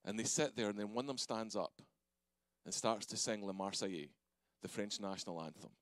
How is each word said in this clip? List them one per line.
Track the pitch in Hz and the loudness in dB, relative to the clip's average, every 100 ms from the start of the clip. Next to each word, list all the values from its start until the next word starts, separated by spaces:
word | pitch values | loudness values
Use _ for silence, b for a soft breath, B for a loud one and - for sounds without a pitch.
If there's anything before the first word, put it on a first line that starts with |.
And | - 107 | -4 -2
they | |
sit | 113 - 151 - | 2 4 4 4
there, | 107 | 2
and | 104 | 2
then | 104 | 0
one | 113 | 0
of | 135 | 0
them | 131 | 0
stands | - 113 113 104 | 0 0 0 0
up | 85 - - _ _ _ _ _ _ _ | 0 -2 -20 _ _ _ _ _ _ _
and | - | -6
starts | - 117 110 - | 2 4 4 2
to | 113 | -2
sing | - 110 101 | 0 2 0
La | |
Marseillaise, | 95 98 95 101 87 73 - _ _ _ _ | 0 0 0 0 -2 -4 -12 _ _ _ _
the | - | -8
French | - 104 - | -4 -2 -2
national | 104 95 - 85 | -2 -4 -4 -4
anthem. | 80 76 - - | -4 -8 -16 -18